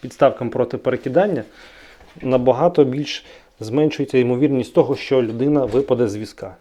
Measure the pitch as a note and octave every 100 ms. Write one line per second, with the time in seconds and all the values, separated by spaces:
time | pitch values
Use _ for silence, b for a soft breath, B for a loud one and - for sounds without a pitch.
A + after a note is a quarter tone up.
0 | C3 - C#3 - A#2+ B2+ B2 C3 - B2
1 | C#3 C3 G#3 D#3+ G#2 B B B B B
2 | B - C3 B2+ B2+ B2 E3+ F3 C#3+ C3
3 | D3 - - B B _ A2 B2 D3+ -
4 | C#3 C3+ B2 B2 D3 C3+ A#2 - C3 C3+
5 | - C3+ A#2 A2+ C3+ D3 B2 A2+ C#3 B2
6 | A#2+ G#2 G#2+ - F#2+ F2+